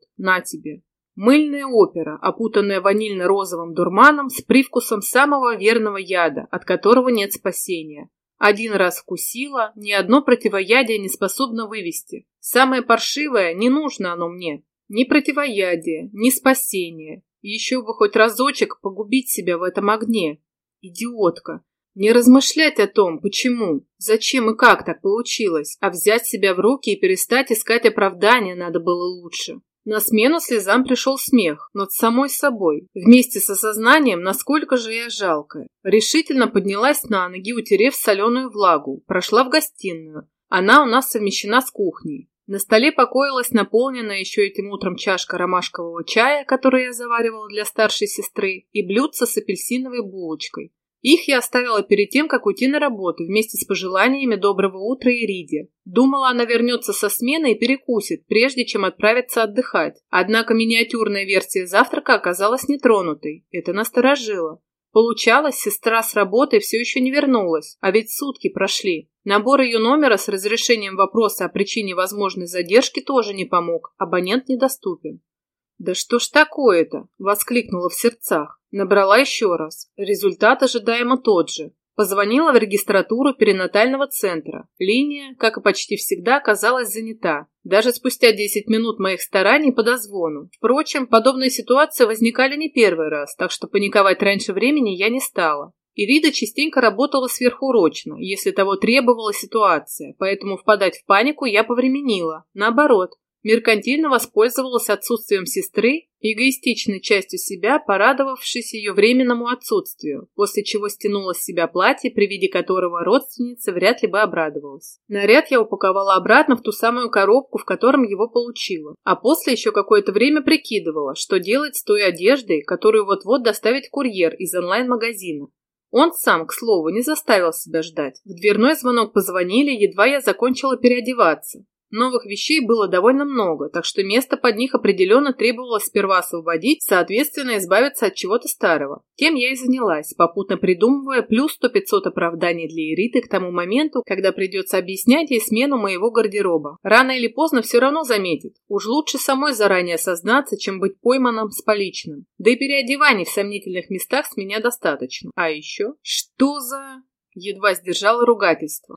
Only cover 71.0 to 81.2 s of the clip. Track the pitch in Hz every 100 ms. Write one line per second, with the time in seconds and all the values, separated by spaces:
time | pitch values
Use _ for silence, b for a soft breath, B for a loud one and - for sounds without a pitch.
71 | 190 220 214 - 180 190 202 233 196 180
72 | 185 208 196 196 175 180 170 220 269 277
73 | 262 262 208 196 180 175 170 165 - -
74 | 180 180 180 240 262 254 175 - 190 180
75 | 156 165 _ _ _ _ _ - 180 180
76 | - 190 - 294 302 - 254 175 160 151
77 | - - 196 208 - 240 220 180 175 -
78 | 233 - - 170 147 - _ 196 190 202
79 | 196 214 269 - 208 165 156 - - -
80 | 196 190 196 175 214 262 254 240 208 233
81 | 240 254